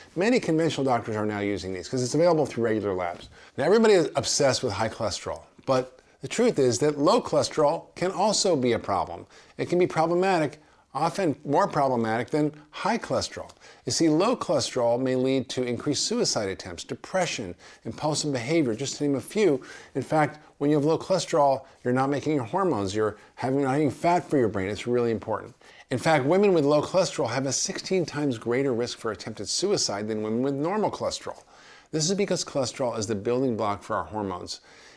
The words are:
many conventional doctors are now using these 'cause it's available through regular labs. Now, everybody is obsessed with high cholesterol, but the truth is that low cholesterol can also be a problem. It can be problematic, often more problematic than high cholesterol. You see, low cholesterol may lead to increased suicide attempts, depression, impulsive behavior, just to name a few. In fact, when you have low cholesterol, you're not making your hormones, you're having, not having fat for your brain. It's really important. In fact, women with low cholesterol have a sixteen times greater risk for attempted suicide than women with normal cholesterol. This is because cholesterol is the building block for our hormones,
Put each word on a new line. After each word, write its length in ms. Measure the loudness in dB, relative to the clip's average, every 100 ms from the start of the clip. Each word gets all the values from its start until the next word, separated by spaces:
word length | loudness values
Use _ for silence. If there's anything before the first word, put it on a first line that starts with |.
| -12 -2
many 240 | 2 2
conventional 460 | 2 0 0 0 0
doctors 320 | 0 0 -2
are 80 | -2
now 140 | -2
using 340 | -2 -2 -4
these 160 | -8 -6
'cause 120 | -4
it's 140 | -2 2
available 300 | 4 4 0
through 180 | 0
regular 300 | 0 0 0
labs. 340 | -2 -4 -6 -14 -20 -18 -4
Now, 80 | 2
everybody 300 | 6 8 6
is 140 | 4 0
obsessed 480 | -2 2 2 2
with 100 | -2
high 160 | -2 -2
cholesterol, 520 | -2 -4 -4 -8 -10 -12 _ 0
but 340 | 0 0 -10 _ _
the 60 | -8
truth 320 | 0 2 4
is 200 | 2 4
that 180 | 0 2
low 240 | 4 4
cholesterol 640 | 2 0 0 2 2 2 -6 -6
can 160 | -4
also 440 | 0 0 2 2 2
be 180 | 2
a 60 | 0
problem. 480 | 0 -2 -2 -6 -14 -20 -20 -8
It 120 | -2
can 80 | 2
be 80 | 2
problematic, 720 | 2 0 2 2 2 0 -4 _ _ _
often 440 | -4 -4 0 -2 -2 0
more 220 | 2 2
problematic 640 | 2 2 2 0 0 -2
than 200 | 0 0 -2 -18
high 260 | -6 -2 -2
cholesterol. 540 | 0 -2 -2 -8 -14 -16 -20 -12 -6
You 60 |
see, 180 | 2 4
low 260 | 4 2 0
cholesterol 640 | 0 0 0 0 2 2
may 160 | 0 0
lead 340 | 2 0 0
to 120 | -4
increased 440 | -2 -2 -2 -2 -2
suicide 440 | 0 0 0 -2
attempts, 340 | -6 -10 -12
depression, 680 | -10 -12 -6 -2 -2 -4 -8 -12 -18 -16
impulsive 480 | -12 -6 -4 -2 -2
behavior, 420 | -4 0 2 2
just 220 | 0 -4 -4
to 80 |
name 120 | -2 -2
a 60 |
few. 400 | -2 2 2 2 -2 -18 -10
In 80 | -8
fact, 380 | 0 2 2 -2 -20 _
when 140 | 2
you 60 | 2
have 80 | 2
low 120 | 0
cholesterol, 680 | 0 -2 0 2 4 2 -4 -8
you're 100 | -2
not 160 | 0 0
making 240 | 0 0
your 120 | -2 -2
hormones, 500 | -2 0 0 -2 0
you're 220 | 0 -2 -16 -6
having, 260 | -2 0
not 120 | 2
having 180 | 2 0
fat 360 | 0 2 2 2
for 100 | 2
your 100 | 2
brain. 220 | 0 -4
It's 180 | -4 -2
really 240 | 0 2
important. 420 | 0 -2 -6 -6 -18 -20 -20 -6
In 80 | -2
fact, 260 | 2 2 4
women 280 | 4 6
with 120 | 4 4
low 160 | 4
cholesterol 480 | 2 0 0 -2 -2
have 160 | -2 -2
a 60 |
sixteen 520 | -2 -4 -6 -2 -2
times 360 | -2 -2 -2 -2
greater 340 | -2 0 2
risk 240 | 0 -2 -4
for 140 | -6
attempted 360 | -6 -8 -10 -6
suicide 600 | -2 0 0 0 -4 -4
than 160 | -4
women 180 | -2 0
with 140 | 0 -2
normal 340 | -2 0 -2
cholesterol. 540 | -2 -4 -6 -10 -14 -16 -20 -20 -20 -8
This 180 | -4 -2
is 60 | 0
because 280 | 0 -2
cholesterol 540 | -2 -4 -4 -2 -4 -2
is 80 | -4
the 100 | -4
building 400 | -2 0 0 0
block 260 | -2 -4
for 140 | -4 -4
our 80 | -4
hormones, 560 | -4 -4 -6 -8 -12 -14 -20 -20